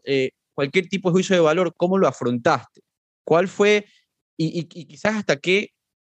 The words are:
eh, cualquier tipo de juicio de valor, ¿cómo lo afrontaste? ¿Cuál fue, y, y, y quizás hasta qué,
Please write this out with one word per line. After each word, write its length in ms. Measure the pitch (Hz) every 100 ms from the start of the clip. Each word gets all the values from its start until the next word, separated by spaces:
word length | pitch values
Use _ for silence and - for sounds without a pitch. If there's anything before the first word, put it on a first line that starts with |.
| -
eh, 240 | 139 131 _ _
cualquier 340 | - 139 185 175
tipo 220 | 190 190
de 40 |
juicio 220 | 180 190 185
de 60 |
valor, 320 | 156 165 170 -
¿cómo 220 | 180 190
lo 100 | 160
afrontaste? 760 | - 123 120 165 139 - _ _ _ _ _
¿Cuál 240 | - 160 190
fue, 400 | - 202 208 202 _ _ _ _ -
y, 220 | 160 175
y, 80 | 156 175
y 60 | -
quizás 300 | 147 208 214
hasta 220 | 196 139
qué, 340 | 170 190 214 _ _ _